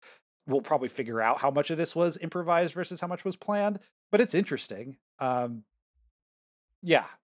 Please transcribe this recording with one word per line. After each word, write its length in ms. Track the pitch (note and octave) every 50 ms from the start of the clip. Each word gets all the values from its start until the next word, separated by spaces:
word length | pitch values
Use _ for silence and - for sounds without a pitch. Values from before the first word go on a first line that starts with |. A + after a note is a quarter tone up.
| - - - _ _ _ _ _ -
We'll 140 | - C3 C#3
probably 280 | A2+ - D#3 C#3+ C3 A#2+
figure 320 | - - B2 A#2 A2+ A2+
out 180 | A2 A2+ C3+ -
how 120 | - C#3+
much 180 | C#3 D3 C#3+ -
of 80 | E3
this 180 | D#3 E3 - -
was 220 | E3 F3 F3 D#3
improvised 560 | - E3+ D#3+ - F3+ E3+ E3+ E3+ E3+ F3 D#3 C#3
versus 260 | F3+ F3 - F3+ D#3+
how 80 | F3+
much 160 | F3 F3+ - -
was 120 | F#3+ F3+
planned, 420 | - - - G#3 G#3 G3+ G#3 G#3 G3 - _ _ _ _ -
but 80 | G3+ G#3
it's 140 | B3 - -
interesting. 640 | F3 G#3 - D3 - - - A2 B2 B2 C3+ C3+ _ _ _ _ -
Um, 440 | C3+ B2+ B2+ B2 B2 A#2+ A#2+ A2+ G#2+ _ _ _ _ _ _ _ _ _ _ _ _ _ _ _ _ _ _ _ _ _ _ _
yeah. 240 | - E3+ D#3 B2 - - - _